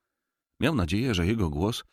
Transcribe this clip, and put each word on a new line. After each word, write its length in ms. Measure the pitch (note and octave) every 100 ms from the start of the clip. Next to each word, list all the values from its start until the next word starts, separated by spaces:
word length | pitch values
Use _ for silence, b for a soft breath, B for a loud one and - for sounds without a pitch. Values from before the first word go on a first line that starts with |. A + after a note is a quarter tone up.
| _ _ _ _ _ -
Miał 160 | B2+ B2
nadzieję, 400 | D#2+ G2+ C3 F#2
że 120 | F2
jego 220 | A2+ E2+
głos, 340 | D2 G2+ - -